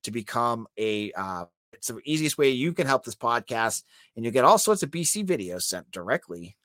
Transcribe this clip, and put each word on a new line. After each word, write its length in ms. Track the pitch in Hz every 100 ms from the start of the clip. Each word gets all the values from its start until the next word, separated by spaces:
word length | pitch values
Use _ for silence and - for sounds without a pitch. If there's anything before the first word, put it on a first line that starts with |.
to 80 | -
become 560 | 117 104 120 120 117 110 -
a, 360 | 110 107 104
uh, 320 | 87 95 90 87 _ _
it's 160 | - -
the 140 | 113
easiest 340 | - 156 156 -
way 120 | 139
you 240 | 127 156
can 140 | 165 139
help 180 | 131 -
this 100 | 107
podcast, 680 | 117 117 - 113 113 - _ _ _ -
and 100 | 113
you'll 80 |
get 100 | 123
all 140 | 131 214
sorts 260 | - 214
of 80 | 147
B 140 | 165 165
C 180 | 208
videos 380 | 196 165 90 90
sent 300 | - 90 82
directly 680 | 92 87 156 _ 85 85 _